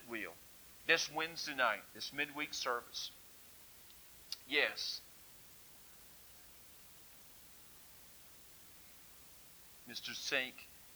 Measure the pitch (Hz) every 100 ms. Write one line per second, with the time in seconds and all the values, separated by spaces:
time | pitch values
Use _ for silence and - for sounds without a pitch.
0 | 127 113 92 - - - - - - 160
1 | - 151 160 160 151 139 123 101 - 107
2 | - 139 147 143 151 - 135 120 117 -
3 | - - - - - - - - - -
4 | - - - - - 147 120 - - -
5 | - - - - - - - - - -
6 | - - - - - - - - - -
7 | - - - - - - - - - -
8 | - - - - - - - - - -
9 | - - - - - - - - - 113
10 | - 113 - 139 127 - - - -